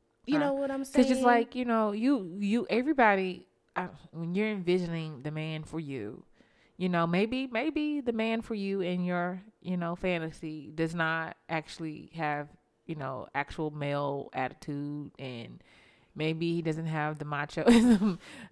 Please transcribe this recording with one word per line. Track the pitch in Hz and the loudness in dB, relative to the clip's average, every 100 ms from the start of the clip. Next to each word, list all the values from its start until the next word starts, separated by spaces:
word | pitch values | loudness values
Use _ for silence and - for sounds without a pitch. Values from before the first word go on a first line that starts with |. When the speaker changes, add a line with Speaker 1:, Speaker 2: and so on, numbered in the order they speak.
| _ _ - | _ _ -2
Speaker 1:
You | 294 | 2
Speaker 2:
Uh, | |
Speaker 1:
know | 285 | 2
what | 277 277 | 0 -2
I'm | 269 | -4
Speaker 2:
'cause | 269 294 254 | 0 4 4
it's | |
Speaker 1:
saying? | 262 | 6
Speaker 2:
like, | 247 240 233 247 | 6 6 4 -2
you | 240 | 0
know, | 226 214 | 2 2
you, | 208 247 277 185 185 | 2 2 2 0 -4
you, | 202 226 185 | 0 0 2
everybody, | 214 254 277 220 196 190 180 - _ _ - | 0 2 4 6 4 0 -4 -12 _ _ -6
uh, | 180 - - | -6 -8 -14
when | 160 170 180 | -8 -4 0
you're | 214 | 0
envisioning | 208 175 180 175 165 156 147 | 0 2 2 2 -4 -6 -8
the | 147 | -8
man | 156 156 156 | -6 -4 -6
for | 156 160 | -6 -8
you, | 151 135 104 - - _ _ _ _ - | -6 -6 -6 -10 -16 _ _ _ _ -4
you | 180 | 0
know, | 175 170 | 2 2
maybe, | 175 220 254 262 | 2 2 0 -2
maybe | 233 294 302 302 294 | -2 -2 0 0 -2
the | 240 | -2
man | 226 220 226 | 0 0 -2
for | - 220 | -2 -4
you | 196 196 | -2 0
in | 180 180 | 0 0
your, | 180 180 175 180 196 - | 0 0 -2 -4 -10 -14
you | - 180 | -6 -4
know, | 170 175 | -2 -2
fantasy | 190 175 160 151 160 156 143 | -2 -2 -4 -8 -10 -10 -8
does | 156 165 170 | -2 -2 2
not | 160 165 160 - - | 0 0 -4 -10 -6
actually | 165 156 - 160 151 - 165 | -4 -4 -8 -8 -8 -12 -4
have, | 156 147 147 - _ _ - | -2 -2 -6 -12 _ _ -10
you | 156 | -6
know, | 135 127 - 139 | -6 -6 -6 -4
actual | 143 - 156 | -4 -4 -4
male | 151 143 143 143 139 - | -2 -2 -2 -2 -4 -6
attitude | - 127 - - 143 147 147 143 - | -4 -4 -6 -8 -6 -6 -6 -10 -12
and | 135 120 113 117 - - - _ _ - | -12 -10 -12 -16 -20 -20 -20 _ _ -4
maybe | 156 160 170 | -2 0 0
he | 170 | 0
doesn't | 160 156 160 | 0 -2 -2
have | 156 151 151 | -2 -2 -2
the | 151 | -4
machoism. | 147 147 - - 233 240 214 208 175 | -4 -4 2 8 10 10 8 6 0
<laughs> | - - - | -6 -18 -10